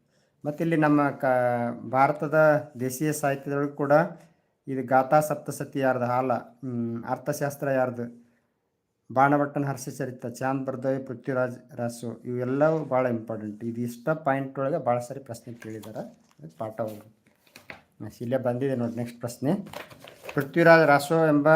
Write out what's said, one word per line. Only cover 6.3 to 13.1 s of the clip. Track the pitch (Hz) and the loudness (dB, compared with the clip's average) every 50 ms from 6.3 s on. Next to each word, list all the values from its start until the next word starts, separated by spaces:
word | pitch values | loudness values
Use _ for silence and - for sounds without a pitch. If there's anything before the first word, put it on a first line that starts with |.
ಹ್ಮ್, | 120 107 - - - _ - 127 123 120 117 117 117 117 113 | -2 -2 -4 -10 -16 _ -10 -8 -6 -6 -4 -6 -6 -8 -6
ಅರ್ಥಶಾಸ್ತ್ರ | 123 127 - - 151 147 - 147 131 - - 151 139 | -6 -6 -6 -4 -6 -4 -4 -4 -6 -6 -4 -4 -2
ಯಾರ್ದು, | 135 131 127 127 117 120 117 120 - - _ _ _ _ _ _ _ _ _ _ _ _ _ _ _ _ _ - | 0 0 0 0 -2 -6 -8 -10 -12 -16 _ _ _ _ _ _ _ _ _ _ _ _ _ _ _ _ _ -4
ಬಾಣಭಟ್ಟನ | 113 127 135 139 147 143 143 143 - 147 143 | 2 4 4 4 4 2 0 -2 -4 -4 -4
ಹರ್ಷಚರಿತ, | 139 135 127 - 143 127 - 139 127 123 - - | -4 -6 -8 -10 -10 -10 -8 -8 -8 -10 -10 -12
ಚಾಂದ್ | 120 117 - 131 131 135 139 131 | -12 -8 -6 -4 -4 -4 -4 -4
ಬರ್ದೋಯ್, | 131 131 120 120 135 135 135 135 | -6 -8 -4 -4 -4 -4 -4 -6
ಪೃಥ್ವಿರಾಜ್ | - 123 113 - - 135 127 127 123 123 139 - - 139 | -10 -12 -10 -8 -4 -2 -2 -2 -4 -6 -10 -18 -16 -10
ರಾಸು, | 120 120 120 120 - - 117 113 - - | -8 -8 -8 -8 -8 -10 -12 -12 -10 -10
ಇವೆಲ್ಲವೂ | 123 123 123 123 123 131 139 151 156 160 160 151 | -8 -6 -6 -4 -2 0 2 2 2 2 0 -2
ಭಾಳ | 131 131 127 127 | -2 -2 0 0
ಇಂಪಾರ್ಟೆಂಟ್. | 123 | 0